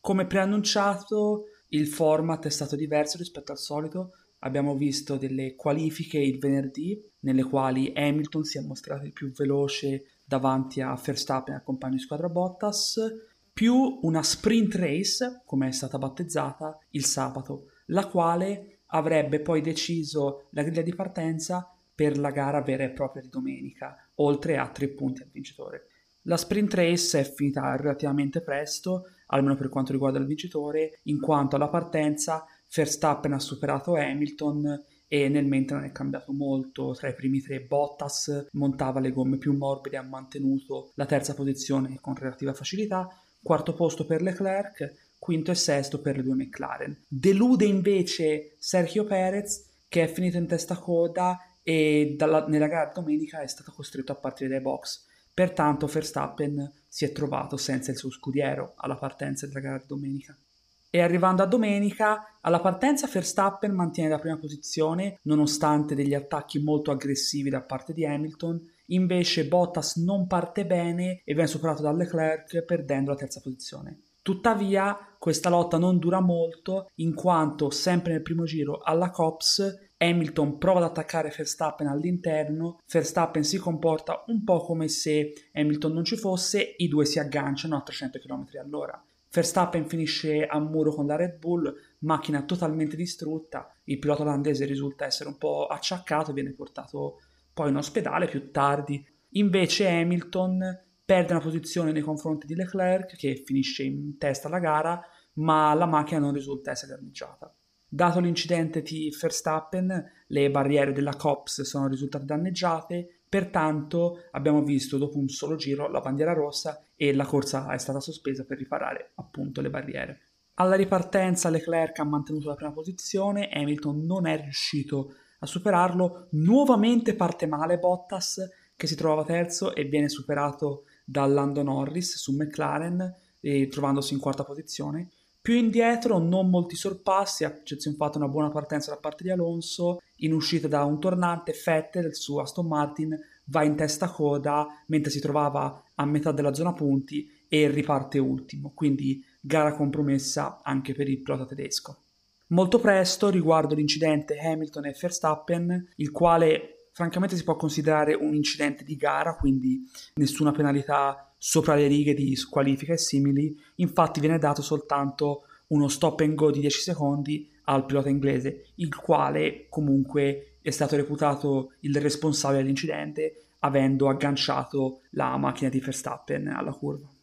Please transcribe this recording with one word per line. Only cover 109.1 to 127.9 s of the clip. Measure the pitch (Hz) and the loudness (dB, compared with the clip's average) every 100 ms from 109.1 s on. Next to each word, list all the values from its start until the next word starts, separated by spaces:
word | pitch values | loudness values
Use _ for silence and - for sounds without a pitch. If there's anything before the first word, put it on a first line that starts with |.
| 147 | -4
Verstappen, | 165 160 - 156 156 185 185 185 - _ _ | -4 -2 -2 -2 -2 -2 -2 -2 -6 _ _
le | 143 139 | 2 4
barriere | 139 139 147 139 | 4 4 4 2
della | 139 143 | 2 -2
Copse | 135 151 139 - - | 0 -2 -2 -4 -8
sono | 135 143 135 | -6 -2 -2
risultate | 131 143 147 | -2 -4 -6
danneggiate, | 139 151 175 180 180 165 - 175 175 _ _ | -4 -4 -2 -2 -2 -2 -4 -8 -8 _ _
pertanto | 196 185 180 156 151 147 170 175 175 - | -2 0 2 2 0 0 0 0 0 -10
abbiamo | 139 147 147 | 0 4 4
visto | 143 139 - 139 | 4 0 0 -2
dopo | 143 143 | -2 0
un | 135 | -2
solo | - 147 | -4 -4
giro | 156 139 139 147 | -4 -4 -2 -2
la | 139 | -2
bandiera | 131 139 156 | -2 0 0
rossa | 165 147 143 160 147 _ _ | 2 0 -4 -8 -10 _ _
e | 143 | 2
la | 139 | 2
corsa | 139 143 135 135 143 | 2 0 0 -4 -4
è | 127 | -6
stata | - 139 | -4 -6
sospesa | 135 156 - 131 | -6 -8 -6 -6
per | 135 135 | -6 -10
riparare | 131 143 139 - - | -6 -4 -4 -6 -12
appunto | - - - 143 139 | -16 -14 -8 -8 -4
le | 139 | -6
barriere. | 143 143 139 131 139 _ _ _ | -6 -8 -8 -10 -12 _ _ _
Alla | - 185 | 0 4
ripartenza | 190 190 190 180 196 185 175 175 | 4 4 2 0 0 2 2 2
Leclerc | 160 160 165 160 - | 0 0 0 0 -2
ha | |
mantenuto | 147 147 143 156 147 | -2 -2 -2 -6 -6
la | 143 | -6
prima | 151 | -8
posizione, | 151 160 185 - 196 196 202 202 | -8 -10 -10 -4 -2 0 0 -2
Hamilton | - 147 147 147 147 | -2 -2 -2 -2 -2
non | 160 190 170 | -2 0 0
è | 156 | -2
riuscito | 147 135 - 147 139 139 139 - _ _ | -4 -6 -4 -4 -2 -4 -4 -12 _ _
a | - | -8
superarlo, | 180 208 226 180 180 180 180 - | -4 2 4 4 4 0 0 -4
nuovamente | 151 165 247 277 240 220 240 233 | 2 6 6 8 6 6 6 4
parte | - 175 - 156 | 2 0 0 -4
male | 147 160 175 | -2 0 2
Bottas | 180 | 2